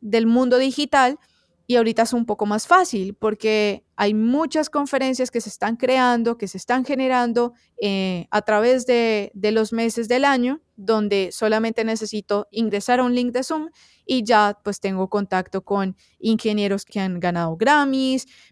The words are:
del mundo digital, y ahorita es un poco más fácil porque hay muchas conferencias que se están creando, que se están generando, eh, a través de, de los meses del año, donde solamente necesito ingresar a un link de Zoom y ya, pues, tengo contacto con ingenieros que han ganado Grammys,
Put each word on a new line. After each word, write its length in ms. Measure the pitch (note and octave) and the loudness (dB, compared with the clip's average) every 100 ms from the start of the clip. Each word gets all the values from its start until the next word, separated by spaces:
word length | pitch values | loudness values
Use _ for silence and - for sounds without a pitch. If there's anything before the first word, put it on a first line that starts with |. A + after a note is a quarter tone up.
del 260 | G#3+ A3+ A3+ | -2 2 4
mundo 320 | A#3+ B3+ B3 | 4 4 4
digital, 640 | C4+ C4 D4 C#4+ B3+ D4 _ _ _ _ _ | 2 0 2 4 4 0 _ _ _ _ _
y 80 | A#3+ | 2
ahorita 260 | A3+ A#3 | 2 2
es 100 | A#3 | 0
un 140 | A#3+ A#3 | 0 -2
poco 200 | G#3 G#3 | -2 -2
más 200 | G#3+ - | -2 4
fácil 480 | F4+ F4+ G#3+ F#3+ | 4 4 -2 -6
porque 680 | G#3 A3 G#3+ A3 G#3+ G#3 G3 _ | -2 -2 0 0 2 0 -2 _
hay 180 | - G#3 | -2 0
muchas 560 | G#3+ A3+ C4+ D#4+ D#4 D4+ | 2 2 0 0 -2 -2
conferencias 640 | D4 C#4+ C4+ C4 B3+ B3+ | -2 -2 -2 -2 -2 -2
que 100 | A#3+ | -4
se 100 | A3+ | -8
están 260 | - G#3 A#3 | -6 -4 -2
creando, 600 | B3+ C4 B3 A#3+ A#3 A#3 | 0 2 2 2 0 -4
que 120 | G3 | -8
se 100 | F#3 | -10
están 260 | - B3 | -2 -2
generando, 680 | C4 C4+ C4 B3+ A#3+ A#3 A#3+ A#3+ _ - | 0 -2 0 0 0 0 -2 -4 _ -6
eh, 460 | G3+ G3 F#3+ F3+ - | -4 -2 -2 -4 -4
a 100 | G#3+ | -4
través 440 | G#3 G#3+ A#3 B3+ B3 | 0 2 4 2 2
de, 440 | A#3+ A3+ G#3+ G3+ | 2 2 0 -4
de 180 | G3 G#3 | -4 0
los 200 | A3 G#3+ | 2 0
meses 360 | A3+ A3+ A3+ A3 | 0 -2 -2 -4
del 160 | B3+ | 0
año, 360 | C#4 C4+ B3 D4 _ | 2 2 0 -4 _
donde 540 | - G3 A3 G#3 G3 F#3 | -12 0 0 2 0 -2
solamente 540 | - A3 A3 A3+ A3+ | -2 0 0 0 -2
necesito 640 | A3+ A3+ G#3+ G#3 - G#3 - | -4 -4 -6 -8 -4 -4 -4
ingresar 480 | G#3 A3+ G3+ G3 B3 | -4 -2 -2 0 2
a 60 | |
un 100 | B3 | 2
link 180 | B3 B3 | 0 -2
de 120 | B3 | -4
Zoom 260 | C4 D#4 D#4 - _ _ | -4 -6 -6 -14 _ _
y 200 | - C4 | -4 -2
ya, 340 | G#3+ A3 G#3 G#3 | 2 4 4 0
pues, 160 | - G3 | -6 -6
tengo 280 | G3 F#3+ F#3+ | -4 -2 -2
contacto 540 | G#3 G3+ F#3 F#3 F#3+ | -2 -2 -4 -4 -8
con 340 | - G3+ F#3+ F#3 _ _ | -4 -2 -2 -6 _ _
ingenieros 680 | A3 A3 A3 G#3 G3+ G3 | -2 0 0 -2 -2 -2
que 140 | - G#3 | -4 -6
han 220 | F#3+ F3 | -4 -2
ganado 360 | F3 F3 E3+ E3 | -2 -2 -4 0
Grammys, 720 | A3 D4 C#4 C4+ C4 C4 - _ _ | 2 2 2 0 0 -2 -4 _ _